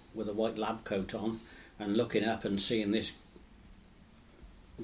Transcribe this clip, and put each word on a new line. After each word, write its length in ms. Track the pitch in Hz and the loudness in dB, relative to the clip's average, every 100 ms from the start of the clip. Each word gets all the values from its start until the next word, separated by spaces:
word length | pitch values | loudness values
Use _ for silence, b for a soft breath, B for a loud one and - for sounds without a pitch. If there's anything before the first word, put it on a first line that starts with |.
| - 110 | -14 -6
with 120 | 107 | -4
a 60 | |
white 240 | 104 110 110 | 0 0 2
lab 260 | 107 110 - | -2 -2 -2
coat 280 | 101 95 | -2 0
on 260 | 107 110 113 b b b b | -2 -2 -4 b b b b
and 160 | 104 107 | 0 2
looking 280 | 113 110 | 4 4
up 200 | 107 101 | 2 0
and 160 | 104 98 | 0 2
seeing 300 | - 117 104 | 2 2 4
this 200 | 110 104 - - - - - - - - - - - - - - - - - | 2 0 -6 -18 -20 -20 -20 -20 -20 -20 -20 -20 -20 -20 -20 -20 -20 -20 -14